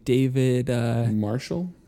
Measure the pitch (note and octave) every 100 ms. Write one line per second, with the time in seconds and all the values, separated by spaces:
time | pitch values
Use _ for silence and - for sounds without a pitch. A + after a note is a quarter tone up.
0 | - B2+ C3+ C3 C3 B2 B2 A#2+ A#2 A#2
1 | A#2 G#2+ G#2 A#2+ - F3 F3+ -